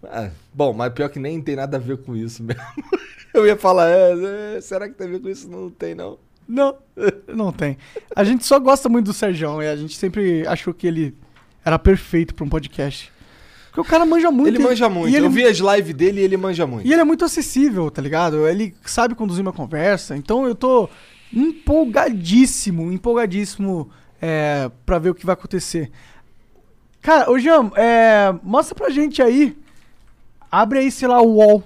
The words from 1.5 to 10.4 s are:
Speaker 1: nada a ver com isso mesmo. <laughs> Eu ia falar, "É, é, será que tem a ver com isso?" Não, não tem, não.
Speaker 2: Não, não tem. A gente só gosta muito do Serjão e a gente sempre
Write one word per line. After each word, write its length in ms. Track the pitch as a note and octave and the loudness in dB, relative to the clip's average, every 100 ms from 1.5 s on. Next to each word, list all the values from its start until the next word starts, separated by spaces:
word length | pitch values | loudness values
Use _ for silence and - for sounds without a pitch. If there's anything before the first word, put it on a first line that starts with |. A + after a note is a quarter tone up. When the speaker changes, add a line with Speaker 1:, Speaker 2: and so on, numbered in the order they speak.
| C#3 | -4
Speaker 1:
nada 180 | C#3 C#3 | -4 -6
a 20 | |
ver 180 | A#2+ C3+ | -6 -10
com 180 | C3 A#2 | -10 -10
isso 260 | A2+ A#2 | -10 -12
mesmo. 180 | A2+ A#2 - - - - | -10 -10 -10 -16 -6 -6
<laughs> 360 | - - - | -6 -20 -2
Eu 120 | C4+ G#3 | 2 4
ia 120 | G#3 | 4
falar, 320 | F#3+ F#3 E3 | 2 4 4
"É, 680 | F3+ F#3 F3 F#3+ G3+ G#3+ G#3+ | 6 4 2 -4 -8 -10 -12
é, 40 | |
será 260 | - F#3+ G#3 | -8 -10 -10
que 80 | - | -12
tem 120 | F#3+ | -10
a 40 | |
ver 80 | F3+ | -10
com 80 | F#3+ | -10
isso?" 200 | G3 F3+ | -14 -14
Não, 140 | F3 | -16
não 60 | F3+ | -16
tem, 240 | - E3 | -12 -12
não. 240 | E3 F3 - _ _ - | -10 -14 -16 _ _ -8
Speaker 2:
Não, 300 | A#3+ C#4 C#4 _ - G3+ F#3+ - | -2 -2 -2 _ -4 -4 -4 -12
não 240 | A3+ G3+ | -6 -6
tem. 260 | E3 D3 C3+ - - _ - | -4 -6 -6 -14 -20 _ -2
A 80 | |
gente 220 | G3+ B3 - | 0 0 2
só 120 | C#4 | 2
gosta 300 | C4 C4+ B3+ | 4 2 2
muito 200 | A#3+ G3+ | 0 0
do 60 | |
Serjão 480 | G3+ G#3 E3+ D#3 D3+ | -2 -4 -2 -6 -4
e 60 | D3+ | -6
a 80 | D3 | -6
gente 220 | D3+ - | -8 -6
sempre 500 | F#3+ G#3 G3 E3 | -6 -2 0 0